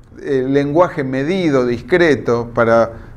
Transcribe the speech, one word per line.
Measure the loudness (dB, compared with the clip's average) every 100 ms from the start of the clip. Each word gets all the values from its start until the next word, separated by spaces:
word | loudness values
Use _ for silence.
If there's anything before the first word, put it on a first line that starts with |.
| -20 -12
eh, | -4 -2 0
lenguaje | 0 2 2 0 0
medido, | -6 -4 -2 -2 0 0
discreto, | 0 -2 0 2 2 2 0 -2 -2
para | -2 2 4 2 -2 -18